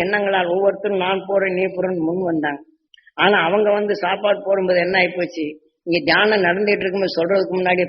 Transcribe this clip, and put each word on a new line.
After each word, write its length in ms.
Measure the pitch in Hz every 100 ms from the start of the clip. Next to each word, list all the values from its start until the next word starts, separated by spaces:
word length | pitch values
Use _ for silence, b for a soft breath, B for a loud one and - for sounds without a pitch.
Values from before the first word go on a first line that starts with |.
எண்ணங்களால் 480 | 180 208 196 190 175
ஒவ்வொருத்தரும் 500 | 185 196 190 208 196
நான் 220 | 185 190 190
போறேன், 300 | 196 190 180
நீ 60 | 185
போறேன்னு 400 | 180 185 180 160
முன் 160 | 180 180
வந்தாங்க. 360 | 160 147 143 - _ _ b b -
ஆனா 200 | 180 202
அவங்க 240 | 165 202 208
வந்து 240 | 208 208 202
சாப்பாடு 440 | 180 196 208 208
போடும்போது 360 | 190 196 185 180
என்ன 180 | 175 190
ஆயிப்போச்சு, 460 | 175 180 175 165 151 156 _ _ 175
இங்க 120 | 170
தியானம் 420 | 147 170 208 214 175
நடந்துட்டு 380 | 185 208 202
இருக்கும்போது 340 | 190 196 185 170
சொல்றதுக்கு 380 | 170 196 170 185
முன்னாடி 300 | 180 180